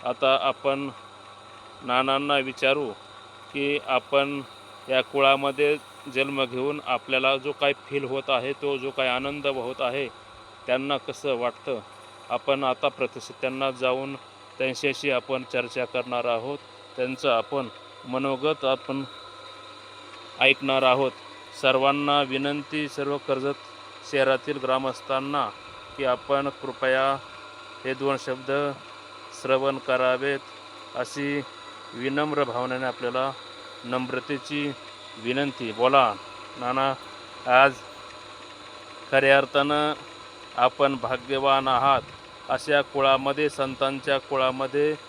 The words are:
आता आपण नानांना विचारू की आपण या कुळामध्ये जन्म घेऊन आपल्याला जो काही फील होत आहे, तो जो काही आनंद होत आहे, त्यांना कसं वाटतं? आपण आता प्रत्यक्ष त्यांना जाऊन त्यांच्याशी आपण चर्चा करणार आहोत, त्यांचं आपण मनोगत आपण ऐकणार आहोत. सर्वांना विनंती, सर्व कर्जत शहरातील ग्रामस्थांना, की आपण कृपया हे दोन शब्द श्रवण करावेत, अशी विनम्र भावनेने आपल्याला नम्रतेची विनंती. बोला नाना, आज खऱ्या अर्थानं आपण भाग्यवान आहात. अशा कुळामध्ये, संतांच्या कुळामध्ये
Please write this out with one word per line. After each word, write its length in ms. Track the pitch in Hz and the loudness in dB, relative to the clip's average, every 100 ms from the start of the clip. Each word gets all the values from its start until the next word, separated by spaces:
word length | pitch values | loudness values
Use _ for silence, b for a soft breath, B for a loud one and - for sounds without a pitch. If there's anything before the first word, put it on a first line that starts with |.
आता 340 | 123 123 135 135 | -4 2 4 4
आपण 460 | 127 127 143 135 139 - - - - - - - - - | 4 0 0 0 -4 -10 -18 -20 -20 -20 -20 -20 -20 -14
नानांना 540 | 113 123 131 135 143 143 | 0 2 4 2 2 0
विचारू 520 | 131 131 131 139 131 98 - - - - - | 0 0 2 2 0 -6 -16 -20 -20 -20 -10
की 260 | 143 143 143 - | -4 -2 -2 0
आपण 560 | 127 - 139 139 143 131 - - - - | 0 2 2 2 -4 -10 -18 -20 -18 0
या 120 | 131 | 0
कुळामध्ये 760 | 127 143 139 139 139 135 147 147 - - 143 | 2 4 6 6 2 2 2 2 -4 -16 -6
जन्म 300 | 127 139 139 | -2 0 0
घेऊन 360 | 127 127 135 147 - | -2 0 -2 -2 -2
आपल्याला 500 | 123 - 131 131 139 | -2 0 2 2 2
जो 160 | 139 | -2
काही 220 | 139 143 139 - | 0 0 0 -4
फील 140 | 143 | -4
होत 180 | 135 135 135 | -2 -4 0
आहे, 240 | 131 131 | 0 0
तो 240 | 139 143 139 | -4 -2 -2
जो 140 | 135 | -4
काही 180 | 135 131 | 0 0
आनंद 380 | 123 139 147 139 | 0 -2 -2 -2
होत 340 | 131 120 131 | -2 -4 -2
आहे, 280 | 127 135 127 - - - - - - | -2 -2 -6 -8 -20 -20 -20 -14 -2
त्यांना 300 | 127 139 139 | 0 0 -2
कसं 380 | - 135 147 | -4 -6 -2
वाटतं? 440 | 120 120 - - 120 - - - - - | 0 -2 -4 -6 -6 -8 -20 -20 -20 -6
आपण 340 | 123 - 139 | -4 0 2
आता 240 | 135 127 143 | 2 2 -2
प्रत्यक्ष 400 | - 127 127 - - | 0 -6 -6 -14 -6
त्यांना 300 | 131 131 135 | -4 -2 -4
जाऊन 460 | 127 127 127 135 135 - - - - | 0 0 0 -4 -10 -16 -20 -20 -4
त्यांच्याशी 520 | 131 127 143 131 143 | -4 0 -2 0 0
आपण 320 | 127 - 131 127 | 0 0 -4 -2
चर्चा 320 | 123 120 131 | -4 -2 -4
करणार 400 | 123 127 123 120 | -2 -2 -2 -2
आहोत, 340 | 120 117 123 143 - - - - | 0 -2 -2 -8 -12 -20 -14 -4
त्यांचं 340 | 127 131 139 | -4 0 2
आपण 380 | 117 110 139 120 - - - 127 | 2 2 -4 -4 -10 -20 -16 -6
मनोगत 560 | 127 139 131 147 156 | -2 -2 0 0 0
आपण 400 | 135 131 - 135 135 - - - - - - - - - - - - - | 0 0 -2 -4 -6 -12 -18 -18 -18 -18 -18 -18 -18 -18 -18 -18 -16 4
ऐकणार 420 | 135 135 139 135 | 4 4 4 4
आहोत. 280 | 131 127 131 - - - - - | 6 6 2 -2 -18 -18 -18 0
सर्वांना 600 | 135 131 135 143 143 143 | 4 6 4 4 2 2
विनंती, 680 | 139 131 143 147 143 151 147 | 2 -2 -2 -4 -4 -6 -4
सर्व 280 | - 139 143 | -4 -4 -4
कर्जत 380 | - 131 139 143 - - - - - | -2 -2 0 -4 -10 -18 -18 -18 -2
शहरातील 460 | 143 131 131 147 143 | 2 4 2 0 -4
ग्रामस्थांना, 880 | 131 131 135 123 - 135 139 143 110 - - - - - | 0 0 0 -6 -2 -2 0 -2 -2 -6 -16 -18 -16 -2
की 80 | |
आपण 440 | 131 123 - 139 139 | 0 0 2 0 0
कृपया 680 | - 135 - 131 131 135 135 - - - - - - | -6 -10 -2 2 4 4 0 -6 -16 -16 -18 -18 -8
हे 100 | 131 | -6
दोन 220 | 131 139 135 | -2 0 0
शब्द 520 | - 131 131 139 143 139 - - - - - - | -2 -6 -2 0 0 -4 -14 -18 -18 -18 -16 -8
श्रवण 360 | 131 131 135 135 | 2 4 4 0
करावेत, 600 | - 127 127 127 139 139 - - - - - | 0 2 4 2 0 -2 -6 -18 -18 -18 -10
अशी 460 | - 123 143 143 143 135 - - - - | -6 -6 -4 -2 -2 -4 -14 -18 -16 -14
विनम्र 500 | 113 131 139 151 147 | -6 -2 0 0 2
भावनेने 400 | 131 120 127 127 | 0 0 -2 -2
आपल्याला 480 | 131 120 123 127 135 131 - - - - | -4 -2 -2 0 -2 -4 -14 -16 -16 -14
नम्रतेची 880 | 120 127 127 127 123 143 - 147 143 127 - - - - | -4 -2 -2 -4 -4 -6 -4 -4 -4 -6 -14 -18 -16 -6
विनंती. 500 | 113 127 143 131 117 | -2 0 0 -2 -6
बोला 420 | 107 123 139 120 101 - - - - | 2 6 8 6 2 -10 -16 -16 -8
नाना, 340 | 123 131 135 131 - - - - - 127 | -2 2 0 -2 -8 -16 -16 -8 6 8
आज 80 | 139 131 - - - - - - - - - - - - - | 8 6 -14 -16 -16 -18 -18 -18 -18 -18 -18 -18 -18 -18 2
खऱ्या 280 | 135 135 139 | 4 8 8
अर्थानं 540 | 135 143 143 147 151 147 - - - - - - | 8 2 4 2 0 -2 -10 -18 -18 -18 -10 2
आपण 400 | 123 - 139 135 | 2 6 2 4
भाग्यवान 720 | 117 127 123 135 139 135 135 | -2 -4 -2 2 4 4 4
आहात. 340 | 127 135 131 - - - - - | 4 6 4 2 -18 -18 -18 -4
अशा 320 | 131 - 143 | -4 2 2
कुळामध्ये, 680 | 139 143 135 135 139 139 151 | 2 2 4 4 2 0 0
संतांच्या 720 | 143 135 127 135 135 143 139 | 0 -4 0 -2 0 0 -2
कुळामध्ये 760 | - 135 131 131 135 143 151 151 | 0 2 2 0 -2 2 0 0